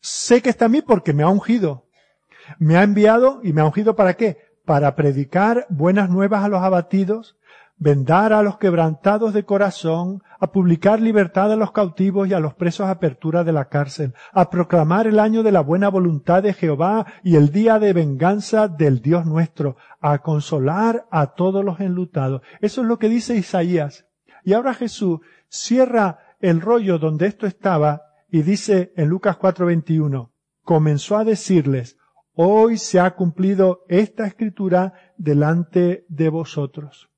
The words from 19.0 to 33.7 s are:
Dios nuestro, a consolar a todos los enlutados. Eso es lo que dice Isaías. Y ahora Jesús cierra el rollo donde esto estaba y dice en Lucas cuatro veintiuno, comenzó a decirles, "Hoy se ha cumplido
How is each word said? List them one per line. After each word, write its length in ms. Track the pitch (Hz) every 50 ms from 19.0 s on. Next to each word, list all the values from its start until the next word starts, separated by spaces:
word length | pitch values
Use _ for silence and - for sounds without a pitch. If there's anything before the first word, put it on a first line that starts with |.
Dios 240 | 113 139 165 175 165
nuestro, 520 | 165 156 160 165 156 _ - 156 143 131 _ _ _ - _
a 180 | - 151 147 139
consolar 880 | _ 160 156 151 143 - - 147 131 135 131 190 214 226 226 233 - _
a 240 | - 160 147 135 _
todos 300 | - 175 190 190 196 196
los 160 | 202 175 160
enlutados. 640 | 202 190 180 180 180 165 _ 156 135 131 135 131 _ - - -
Eso 200 | - 214 - -
es 60 | 254 226
lo 120 | 233 226
que 100 | 220 214
dice 280 | 226 240 220 - 240 220
Isaías. 680 | 180 - - 185 170 175 175 170 151 143 - - _ _ _ _ _ _ _ - _
Y 100 | 180 196
ahora 200 | 226 247 269 247
Jesús 480 | - 254 220 - - 214 185 170 160 _ _ _ _ _ _
cierra 720 | - - - - 233 254 254 254 240 233 208 185 165 _ _ _ _ _
el 200 | - 185 165 165
rollo 380 | 160 208 233 240 214 196 180 160
donde 280 | 151 156 156 151 170 202
esto 200 | 202 _ - 202
estaba 560 | 185 _ - 196 180 156 147 151 147 151 - _ _ _ _ _
y 120 | - 165
dice 520 | 151 165 202 202 - - 208 185 180 - _ 175
en 120 | 160 151
Lucas 280 | 170 190 - 208 170 -
cuatro 280 | - 190 180 180 180
veintiuno, 680 | 175 170 165 151 - 160 160 151 147 135 135 120 _ _ _ _ _ _ _ _
comenzó 540 | - 170 156 151 151 147 143 - - 208 214
a 60 | 220
decirles, 760 | 220 220 185 - - 190 170 147 139 135 131 120 123 _ _ _ _ _ _ _ _ _
"Hoy 440 | - 165 185 208 220 220 226 233 220
se 220 | - - - 180
ha 160 | 180 185 180
cumplido 720 | - 190 175 156 - 185 190 202 185 190 185